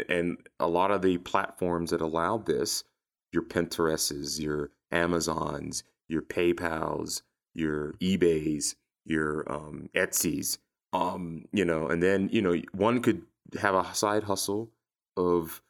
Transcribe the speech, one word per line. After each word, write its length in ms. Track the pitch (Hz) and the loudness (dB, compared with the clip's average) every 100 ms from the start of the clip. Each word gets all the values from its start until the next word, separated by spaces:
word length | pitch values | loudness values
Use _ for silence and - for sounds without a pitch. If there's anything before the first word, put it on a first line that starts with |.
| - | 0
and 280 | 87 87 - - - | 0 0 -2 -8 -4
a 80 | 85 | 0
lot 240 | 85 95 | 2 2
of 100 | 101 | 4
the 160 | 95 87 | 4 2
platforms 760 | - 98 98 - 90 85 85 | 0 -2 -2 -2 -2 0 0
that 100 | 85 | 0
allowed 440 | 80 82 85 113 98 | 0 0 0 -2 0
this, 380 | 69 82 - - _ _ _ _ | 0 0 -4 -8 _ _ _ _
your 100 | 82 | -4
Pinterests, 960 | - 90 85 - 82 78 - 73 71 76 | -2 -2 -2 0 0 0 -2 -4 -6 -4
your 320 | 76 73 71 _ - | -2 -2 -4 _ -4
Amazons, 920 | 85 85 87 78 80 78 73 78 - - _ - | 0 2 2 0 -2 -4 -6 -8 -10 -12 _ -6
your 140 | 80 | -6
PayPals, 1000 | - - 87 87 87 80 80 76 80 - _ _ _ | -4 0 2 2 -2 -2 -4 -4 -6 -8 _ _ _
your 400 | - 78 76 76 | -4 -2 -2 -4
eBays, 840 | 80 92 95 85 80 78 76 - - _ _ - | -2 0 4 4 4 2 -2 -2 -6 _ _ -4
your, 460 | 78 78 76 - | 0 0 -2 -4
um, 380 | 76 76 73 76 | -8 -8 -12 -4
Etsy's, 640 | - 92 - 87 73 - - _ _ - | 0 0 0 0 -2 -4 -6 _ _ -6
um, 520 | 90 87 95 85 82 - | -2 -2 -4 -8 -8 -4
you 140 | 101 87 | 0 2
know, 220 | 80 80 | 2 0
and 140 | 85 | 2
then, 280 | 90 98 95 | 4 4 2
you 100 | 113 | 2
know, 140 | 95 85 - | 2 2 -2
one 300 | 95 104 120 | 0 2 4
could 220 | 123 92 - _ - - | 2 0 -2 _ -14 -2
have 160 | 101 95 | 2 2
a 180 | 92 | 0
side 300 | - 107 107 | 0 0 0
hustle 480 | 104 98 - 101 113 _ _ _ _ - | 0 -2 -2 -4 -6 _ _ _ _ -2
of 440 | 90 87 78 - _ | 2 2 0 -10 _